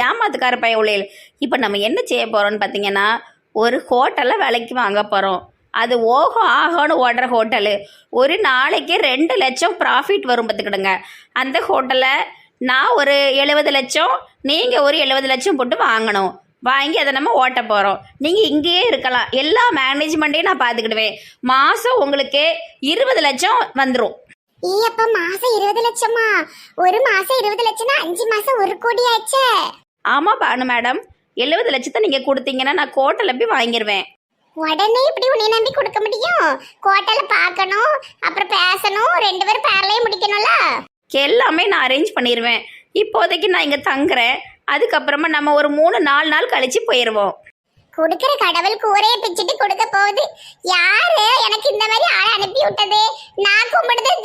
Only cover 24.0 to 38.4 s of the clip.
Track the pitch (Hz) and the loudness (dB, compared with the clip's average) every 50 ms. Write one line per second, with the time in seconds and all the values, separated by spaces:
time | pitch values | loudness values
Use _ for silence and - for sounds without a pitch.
24 | 220 - - - - - - _ _ _ _ _ - 359 381 415 453 453 453 440 | -2 -2 -4 -8 -20 -20 -20 _ _ _ _ _ -6 -2 0 0 0 0 0 0
25 | 453 466 440 381 339 349 381 392 480 508 453 403 392 403 415 466 466 466 466 - | 0 0 0 0 -2 -4 -4 -2 -2 0 0 2 0 0 0 0 0 -2 -2 -2
26 | 480 440 466 466 453 440 403 349 302 - - - - - _ - 359 370 403 453 | -2 -2 0 0 0 0 0 0 -2 -4 -10 -20 -20 -12 _ 0 2 2 2 2
27 | 539 508 415 381 381 - 523 523 427 415 415 427 480 440 440 440 453 523 554 605 | 2 2 0 0 0 0 0 0 0 -2 -2 -2 -2 -2 -4 -4 -2 -2 -2 -2
28 | 330 330 349 - - 453 440 427 415 539 523 453 392 403 392 - - 466 453 440 | -2 -4 -6 -4 -4 -2 -2 -2 -2 -2 0 0 0 -2 -2 -2 -4 -2 0 0
29 | 494 480 466 440 440 - - 539 523 494 440 359 302 - - - _ _ _ _ | 0 2 0 0 -2 -2 -2 0 2 2 2 0 -2 -4 -8 -14 _ _ _ _
30 | - 214 240 285 311 415 440 - - - 233 254 254 254 247 233 233 240 269 403 | -4 -2 0 0 2 2 0 2 0 0 0 -2 -2 -2 -2 0 0 -2 -2 -4
31 | - - _ _ _ _ _ 208 240 285 320 392 480 466 277 262 240 277 - 453 | -6 -12 _ _ _ _ _ -4 -2 0 0 0 0 0 -2 -2 -4 -4 -2 -2
32 | 427 370 269 262 254 285 262 262 254 262 254 262 262 277 294 339 294 254 - 277 | 0 0 0 0 0 -2 -2 -2 -2 -4 -4 -2 -2 0 0 0 -2 -2 0 0
33 | 262 285 370 440 440 349 247 254 466 453 392 269 233 233 233 233 214 208 202 190 | 0 2 2 0 0 -2 0 0 -2 0 0 0 0 0 -2 -2 -2 -2 -2 -2
34 | - - _ _ _ _ _ _ _ _ - 320 311 311 311 311 403 427 466 508 | -4 -6 _ _ _ _ _ _ _ _ -10 -6 -4 -2 0 0 0 2 2 2
35 | 523 622 - - 494 523 605 440 427 427 453 453 440 539 539 - 539 - - 415 | 2 0 0 0 0 0 0 0 0 0 0 0 0 -2 -2 -2 -4 -2 -2 -4
36 | 427 427 453 427 480 698 698 622 349 311 262 269 - - - _ - 392 392 392 | -4 -4 -4 -4 -2 0 0 2 2 0 0 -4 -8 -14 -12 _ 0 0 0 0
37 | 392 440 440 508 - - 427 349 339 370 359 381 381 370 392 415 480 605 605 554 | 0 0 0 -2 0 0 0 0 0 0 0 -2 -2 -2 0 0 0 0 0 -2
38 | - - - _ - - 320 392 | -4 -8 -12 _ -6 -4 -4 -4